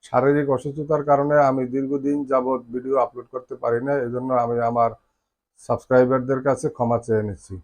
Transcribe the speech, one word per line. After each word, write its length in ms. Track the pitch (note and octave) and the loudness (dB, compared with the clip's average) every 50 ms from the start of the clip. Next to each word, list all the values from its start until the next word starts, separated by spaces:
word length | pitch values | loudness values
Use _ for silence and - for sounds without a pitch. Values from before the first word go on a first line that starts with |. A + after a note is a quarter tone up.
| _ | _
শারীরিক 400 | - - B2+ B2+ C#3 C#3+ D3 D3 C#3 C3+ | 4 2 4 6 6 4 4 2 0 0
অসুস্থতার 460 | B2+ - D3 C#3 D3+ D3+ C#3+ D#3 D3 C#3+ D3 | -2 -2 -6 -8 -8 -4 -2 -2 -2 2 4
কারণে 260 | C#3+ C#3 C#3 C#3+ D3 D3 C#3+ C3+ | 2 4 4 4 4 4 4 4
আমি 120 | C3 C3+ C3 A#2+ B2 | 2 0 -2 -2 -2
দীর্ঘদিন 440 | C3+ C3+ C3+ C#3 C#3+ C3+ C#3+ C#3+ D3 C#3+ C3 | -4 -4 -2 -4 -2 -2 -2 -2 -2 -2 0
যাবৎ 300 | C3 C3 B2+ B2+ C3 B2 A#2+ A#2+ A#2 | 0 0 2 0 -2 -4 -4 -8 -10
ভিডিও 220 | B2 B2 C3 C3+ C3+ B2 | -8 -4 -2 0 0 0
আপলোড 220 | A#2+ _ B2 A#2+ _ - | 0 _ -12 -18 _ -12
করতে 200 | B2+ B2+ _ C3 B2 - | -12 -12 _ -14 -6 -2
পারি 180 | A#2+ A#2 A#2 B2 | -2 -2 -2 -2
না, 80 | C#3 C#3+ C#3+ B2+ | -2 -2 -2 -2
এজন্য 240 | A#2+ A#2+ B2+ B2+ C3 C3 B2 A#2 | -4 -6 -6 -4 -2 0 0 0
আমি 120 | A#2 A#2+ A#2+ A#2 A#2 | 0 -2 -2 -2 -2
আমার 200 | A#2 A#2+ A#2 A#2 A2 _ _ _ _ _ _ _ _ _ _ _ _ _ - | 0 0 0 0 -2 _ _ _ _ _ _ _ _ _ _ _ _ _ -6
সাবস্ক্রাইবারদের 760 | - A#2+ G#2+ - _ C3 B2+ B2+ B2 C3 C3 B2 B2+ C#3 C3+ B2+ | -6 -6 -6 -2 _ 4 4 4 4 2 -2 0 -2 -4 -2 0
কাছে 200 | C#3+ C3 B2+ - D3+ - | -2 -2 -2 -4 -8 -4
ক্ষমা 220 | - B2 A#2 A#2+ A#2 A#2 | -2 -2 -2 -2 -2 -2
চেয়ে 200 | - A2+ G#2+ G#2 G#2 | -2 -2 -2 -2 -4
নিচ্ছি। 260 | G2 - - - G2 F2+ | -8 -10 -14 -16 -16 -16